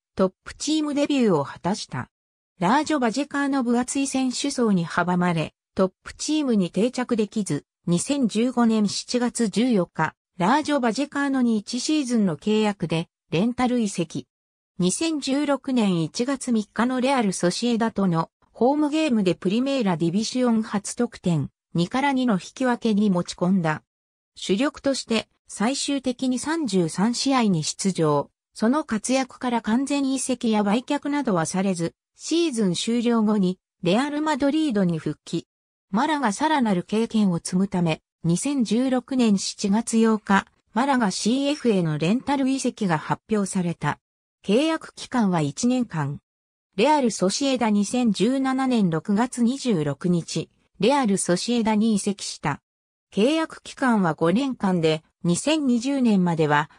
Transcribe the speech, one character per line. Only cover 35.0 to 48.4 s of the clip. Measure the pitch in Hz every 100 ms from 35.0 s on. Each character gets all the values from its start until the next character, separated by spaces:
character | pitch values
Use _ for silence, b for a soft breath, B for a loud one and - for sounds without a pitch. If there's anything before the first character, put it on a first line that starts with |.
復 | 151 147
帰。 | - 170 - _ _ _ -
マ | 202 311
ラ | 196
が | 208
さ | 196 311
ら | 302
な | 226
る | 180
経 | - 214 226
験 | 220 202
を | 170
積 | - 180
む | 190
た | 185
め、 | 170 156 _ _
二 | 160 175
千 | 277 285
十 | 214 220 262
六 | 254 - 262
年 | 233 190
七 | - - 202
月 | 214 - 226 226
八 | 214
日、 | - 196 - _ _
マ | 214 277
ラ | 262
ガ | 202
シ | - 202 262 285
ー |
エ | 294
フ | 240
へ | 196
の | 165 151
レ | 160
ン | 247
タ | - 285
ル | 262
移 | 269
籍 | 247 - 190
が | 156
発 | - 147 -
表 | 214
さ | 196 190
れ | 175
た。 | 160 147 - _ _ _ _ -
契 | 226 320
約 | 320 -
期 | - -
間 | 247 202
は | 175
一 | 143 - 240
年 | 254
間。 | 233 160 143 143 _ _ _ _ _ 190
レ | 262
ア | 302
ル・ | 240
ソ | - 185
シ | - 277
エ | 262
ダ | 226
二 | 208
千 | 202 247 240
十 | 196 214
七 | 269